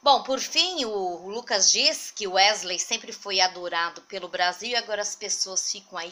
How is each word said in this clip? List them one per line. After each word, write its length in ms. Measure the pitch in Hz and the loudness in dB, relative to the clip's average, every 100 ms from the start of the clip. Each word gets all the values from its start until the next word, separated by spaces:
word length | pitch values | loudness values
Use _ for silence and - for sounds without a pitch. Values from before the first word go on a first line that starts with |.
Bom, 200 | 285 262 | 6 6
por 180 | - 262 | 4 -2
fim, 460 | - 311 349 349 240 | 0 0 0 0 -2
o 420 | 208 185 175 180 | -2 -2 -4 -8
Lucas 440 | 214 240 208 185 | -8 -2 4 4
diz 400 | 214 285 294 - | 6 2 0 -8
que 160 | - 202 | -8 0
Wesley 520 | 185 196 208 185 180 | 6 6 4 -4 -6
sempre 320 | - - - | -4 -6 -8
foi 300 | - 202 190 | -12 -4 2
adorado 600 | 185 180 175 170 170 170 | 2 2 -4 -2 -2 -4
pelo 240 | _ 196 175 | _ -10 -8
Brasil 420 | 170 180 180 233 | 0 0 0 -2
e 60 | 240 | -4
agora 260 | 226 208 | -2 -4
as 140 | 202 - | -4 -8
pessoas 560 | 208 - 190 185 - | -6 -4 -4 -4 -4
ficam 260 | 202 196 180 | -8 -10 -10
aí 140 | 170 | -10